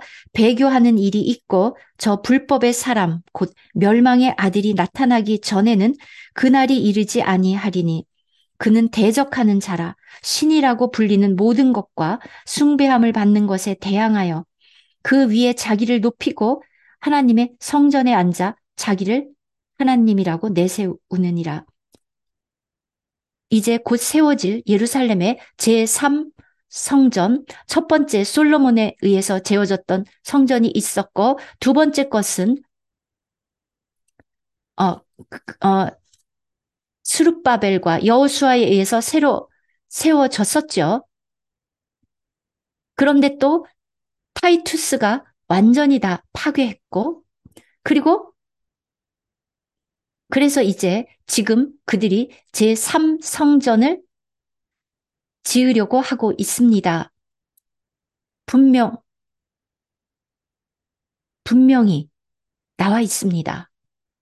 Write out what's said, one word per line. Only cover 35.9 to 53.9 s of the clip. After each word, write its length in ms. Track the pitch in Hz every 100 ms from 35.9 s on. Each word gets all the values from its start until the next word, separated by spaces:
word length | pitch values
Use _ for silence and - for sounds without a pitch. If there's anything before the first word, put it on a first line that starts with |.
| - _ _ _ _ _ _ _ _ _ _
스룹바벨과 1040 | - - 320 339 262 233 202 185 175 165 208
여호수아에 540 | 240 277 277 277 247
의해서 420 | 220 196 190 233
새로 480 | 233 311 285 - - _ _ _ _
세워졌었죠. 1200 | - 311 302 269 277 214 302 302 - 156 233 - _ _ _ _ _ _ _ _ _ _ _ _ _ _ _ _ _ _ -
그런데 420 | 277 285 277 285
또 260 | 277 330 - _ _ _ _ _ _ -
타이투스가 880 | 349 339 320 320 - 269 202 262 - _ -
완전히 520 | 175 220 254 294 269
다 240 | 196 175 _
파괴했고, 880 | - 311 294 247 - _ 185 262 330 _ _ _ _ _ _
그리고 500 | - 277 294 381 - _ _ _ _ _ _ _ _ _ _ _ _ _ _ _ _ _ _ _ _
그래서 320 | 269 285 285
이제 460 | 202 190 185 196 254 _ -
지금 460 | - 208 226 285 - -
그들이 440 | 196 208 196 262 _ _
제삼 680 | - 214 226 - 320 311 311
성전을 840 | - - 294 294 262 220 269